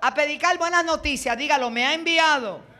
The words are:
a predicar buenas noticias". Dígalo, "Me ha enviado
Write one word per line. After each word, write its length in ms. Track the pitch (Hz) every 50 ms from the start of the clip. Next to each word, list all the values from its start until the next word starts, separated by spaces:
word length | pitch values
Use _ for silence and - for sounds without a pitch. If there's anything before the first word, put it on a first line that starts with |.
a 120 | 226 254 254
predicar 440 | 285 294 294 294 254 330 349 359 339
buenas 260 | 339 339 359 349 339
noticias". 540 | 330 320 302 - 294 277 - - 247 233 233
Dígalo, 320 | 285 294 302 269 247 240
"Me 160 | 226 240 247
ha 80 | 277 311
enviado 680 | 320 320 339 330 320 320 311 302 277 233 202 175 123 - - - -